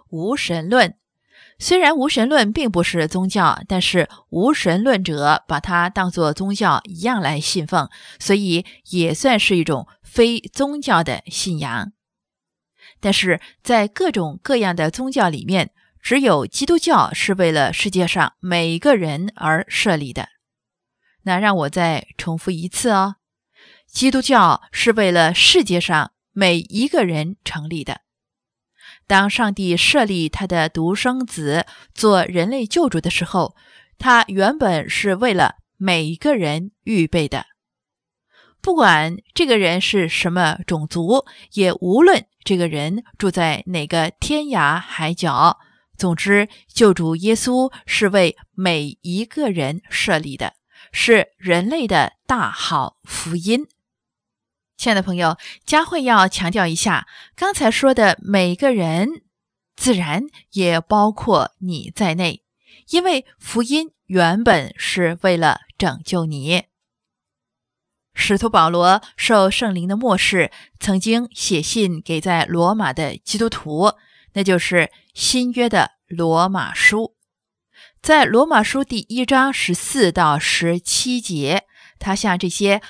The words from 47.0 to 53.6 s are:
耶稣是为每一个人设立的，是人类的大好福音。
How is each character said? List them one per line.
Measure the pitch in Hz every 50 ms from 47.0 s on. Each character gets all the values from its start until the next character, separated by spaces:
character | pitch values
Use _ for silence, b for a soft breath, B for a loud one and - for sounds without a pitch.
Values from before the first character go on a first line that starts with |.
| 165 160 160
耶 | 165 185 214 226
稣 | 220 - 254 247 254 262 262 B B B
是 | B - - 220
为 | 196 196 202 180 165 - b b b _
每 | - 190 180 170 156 147 143 - _
一 | - 175 175 196 226
个 | 226 - 311 302 233
人 | 185 170 139 135 156 175 - -
设 | - - - 220 175 156
立 | 156 143 135
的， | - 117 - - _ _ b b b b b b
是 | - - - 233 208 - - _
人 | _ 180 185 170 170 180
类 | 220 311 330 262
的 | 202 190 156 131 - - _ _
大 | - 262 233 165 104
好 | - - - - 165 143 131 - - _ _
福 | - - - - 165 165
音。 | 175 170 202 233 262